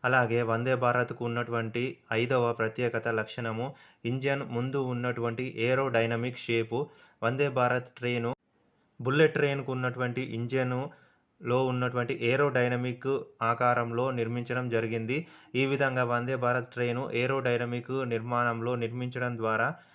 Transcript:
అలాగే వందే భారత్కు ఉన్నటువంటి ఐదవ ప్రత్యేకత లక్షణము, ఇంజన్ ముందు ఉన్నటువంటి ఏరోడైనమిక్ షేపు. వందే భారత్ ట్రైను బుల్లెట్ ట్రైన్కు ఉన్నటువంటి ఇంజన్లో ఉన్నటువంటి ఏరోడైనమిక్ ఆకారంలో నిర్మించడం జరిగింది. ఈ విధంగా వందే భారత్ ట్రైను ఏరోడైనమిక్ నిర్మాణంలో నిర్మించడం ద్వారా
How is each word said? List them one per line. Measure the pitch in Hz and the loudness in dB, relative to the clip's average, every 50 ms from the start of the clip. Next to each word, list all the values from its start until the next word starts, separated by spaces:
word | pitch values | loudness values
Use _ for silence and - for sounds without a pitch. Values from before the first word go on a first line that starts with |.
| - | 2
అలాగే | 123 127 131 123 110 117 120 120 | 4 4 4 4 4 2 2 2
వందే | 113 113 113 120 127 131 | 2 0 0 2 0 0
భారత్కు | 120 123 120 120 123 123 120 123 - 120 | 2 2 2 4 2 0 0 -2 -6 -4
ఉన్నటువంటి | 120 117 120 120 117 117 117 113 113 104 120 120 135 - _ _ _ 113 | -4 -2 -2 -4 -2 -2 -4 -4 -2 -2 -2 -4 -4 -6 _ _ _ 0
ఐదవ | 110 120 123 135 127 120 120 117 | 0 2 2 2 2 2 2 2
ప్రత్యేకత | 117 113 113 110 - 123 120 113 113 110 117 | 0 -2 -2 -2 -2 -2 -2 -2 -2 -2 -2
లక్షణము, | 113 110 110 - - - 120 117 110 113 120 139 - - - - - _ _ | -2 -2 -2 -4 -6 -6 -4 -4 -4 -4 -4 -6 -8 -12 -20 -20 -20 _ _
ఇంజన్ | 120 123 131 131 139 139 139 139 - | -4 -2 0 0 0 -2 -2 -4 -4
ముందు | 120 117 123 135 131 143 131 | -4 -2 -2 -2 -2 -2 -2
ఉన్నటువంటి | 127 123 120 120 123 120 117 117 117 117 117 127 131 - - | -2 -2 -2 -2 -4 -2 -2 -2 -4 -2 -4 -6 -6 -4 -2
ఏరోడైనమిక్ | 113 120 127 135 135 131 117 117 117 117 117 113 120 127 120 | 0 2 2 2 2 2 2 2 2 2 0 0 -2 -4 -6
షేపు. | - - - 117 117 113 113 117 123 151 147 - - - - _ _ | -6 -4 0 0 0 0 0 -2 -4 -4 -4 -8 -20 -20 -20 _ _
వందే | - 113 127 131 147 143 | -2 0 2 2 0 0
భారత్ | 127 127 123 123 123 127 123 - _ | 2 2 2 2 2 0 -2 -6 _
ట్రైను | - 123 123 120 120 117 117 127 _ _ _ _ _ _ _ _ _ _ _ _ _ | -6 -4 -2 -2 0 -2 -4 -4 _ _ _ _ _ _ _ _ _ _ _ _ _
బుల్లెట్ | 120 127 135 147 156 151 156 | -2 0 4 6 6 6 6
ట్రైన్కు | - 143 143 139 139 131 131 | 2 0 2 0 -2 -4 -4
ఉన్నటువంటి | 131 127 127 127 123 123 127 123 120 127 131 123 113 | -4 -2 -2 -2 -2 -2 -2 -2 -2 -4 -4 -4 -4
ఇంజన్లో | 113 120 120 127 131 127 127 127 123 139 147 - - _ _ _ _ _ _ _ _ 175 120 123 127 131 | -4 -4 0 0 0 0 0 0 -2 -4 -6 -10 -16 _ _ _ _ _ _ _ _ -2 0 2 2 2
ఉన్నటువంటి | 131 127 123 127 123 123 123 120 117 - - 120 | 2 2 0 0 0 0 -2 -2 -2 -2 0 2
ఏరోడైనమిక్ | 117 127 135 147 143 127 127 123 123 123 120 123 127 123 127 - 131 139 131 - - - _ | 2 4 4 2 2 4 2 2 2 2 0 -2 -4 -4 -4 -2 -2 -2 -2 -2 -8 -6 _
ఆకారంలో | 113 113 117 113 123 123 123 123 120 117 117 117 127 135 | 2 2 2 4 4 4 4 4 0 0 0 0 0 0
నిర్మించడం | 131 120 117 113 120 123 120 - 127 127 127 123 | 0 -2 -2 -2 -2 -4 -4 -2 -4 -4 -2 0
జరిగింది. | 113 113 113 113 113 113 113 110 131 151 170 - - - - - - | 0 0 0 0 -2 -4 -2 -2 -2 -4 -4 -8 -16 -20 -20 -4 0
ఈ | 127 135 | 0 2
విధంగా | 135 139 139 139 135 127 127 127 | 2 2 2 2 2 2 2 2
వందే | 120 120 120 120 123 135 | 2 2 0 0 -2 -2
భారత్ | 123 123 123 123 127 120 - | 0 0 2 2 0 -2 -4
ట్రైను | - 123 123 120 117 123 135 - - | -4 -2 -2 0 0 -2 -4 -2 -2
ఏరోడైనమిక్ | 120 123 127 135 135 131 123 120 120 120 120 120 123 123 - 131 135 131 | 0 0 0 0 0 2 2 0 0 0 -2 -4 -6 -4 -4 -4 -4 -2
నిర్మాణంలో | 120 117 113 113 123 123 120 120 120 117 113 113 120 127 | -2 -2 -2 -2 0 0 0 2 0 0 -2 -2 -2 -2
నిర్మించడం | 117 120 113 117 123 123 123 123 127 127 123 120 | -2 -2 -4 -4 -4 -6 -6 -4 -2 -2 -2 -2
ద్వారా | 113 113 110 110 110 113 135 165 - - - - | -2 0 0 2 2 2 0 -2 -6 -14 -20 -20